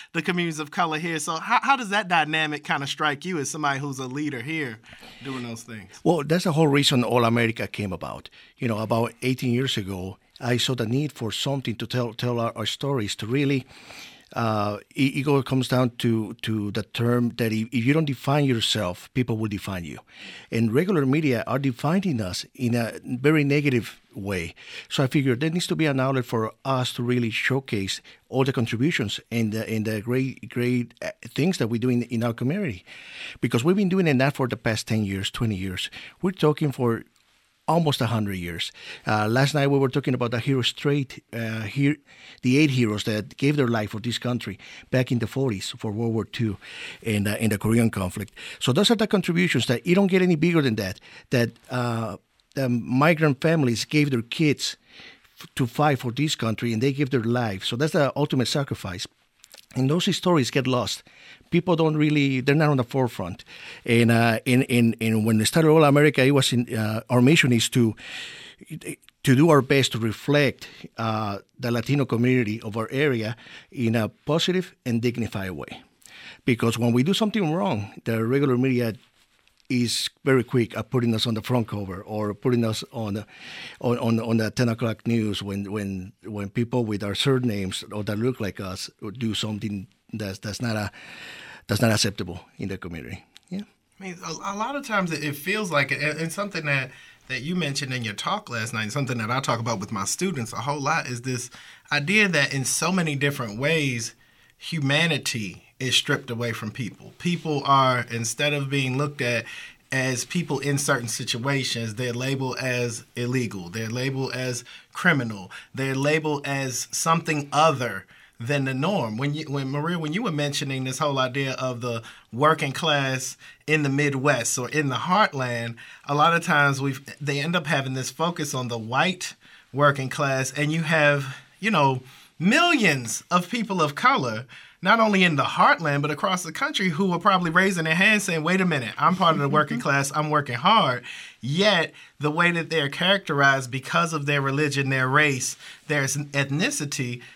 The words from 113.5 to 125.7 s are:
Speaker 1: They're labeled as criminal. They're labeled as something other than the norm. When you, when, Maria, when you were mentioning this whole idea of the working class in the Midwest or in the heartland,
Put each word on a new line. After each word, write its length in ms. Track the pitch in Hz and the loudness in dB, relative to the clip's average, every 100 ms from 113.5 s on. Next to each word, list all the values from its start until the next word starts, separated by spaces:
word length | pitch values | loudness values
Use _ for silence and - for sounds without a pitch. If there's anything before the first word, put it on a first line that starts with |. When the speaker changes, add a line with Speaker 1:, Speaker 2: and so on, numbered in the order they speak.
| 98 87 | -6 -8
Speaker 1:
They're 200 | 110 110 | -8 -6
labeled 440 | 120 135 135 131 | -4 -4 -4 -4
as 300 | 127 127 123 - - - | -4 -6 -6 -10 -20 -16
criminal. 580 | - 180 147 117 104 90 - - | -2 2 2 0 -8 -12 -18 -14
They're 220 | 120 135 131 | -6 -4 -2
labeled 500 | 143 156 156 143 139 | 0 0 0 -4 -4
as 400 | 139 131 120 - | -4 -4 -6 -6
something 560 | - 165 165 165 151 143 | -4 0 0 0 -4 0
other 540 | 139 160 131 120 95 - - - _ | 2 4 2 -2 -6 -12 -20 -20 _
than 260 | 120 143 135 | -4 -2 -2
the 60 | |
norm. 440 | 131 165 196 117 110 | -2 0 0 -2 -2
When 180 | 143 | -4
you, 160 | 147 - | -4 -6
when, 180 | 139 131 | -6 -4
Maria, 300 | 143 160 175 | -4 -2 -2
when 140 | 156 | -2
you 100 | 180 | -2
were 100 | 233 | -2
mentioning 520 | 147 147 139 139 131 | -2 -2 -2 -4 -4
this 140 | 131 127 | -4 -2
whole 200 | 151 135 | 0 2
idea 360 | 127 135 135 | 0 0 -4
of 260 | 127 131 120 | -2 -4 -4
the 220 | 120 117 - - _ | -4 -6 -8 -18 _
working 400 | 117 151 156 143 | 2 2 4 0
class 640 | - 165 143 135 131 - - - - - | -2 0 2 0 -2 -6 -12 -20 -14 0
in 160 | 156 | 2
the 60 | 143 | 2
Midwest 680 | 139 147 135 143 127 110 - | 2 0 2 0 0 0 -4
or 120 | 120 | -2
in 220 | 151 143 | 0 0
the 60 | 120 | -2
heartland, 800 | 139 190 214 139 123 120 117 | 0 2 2 0 -4 -4 -6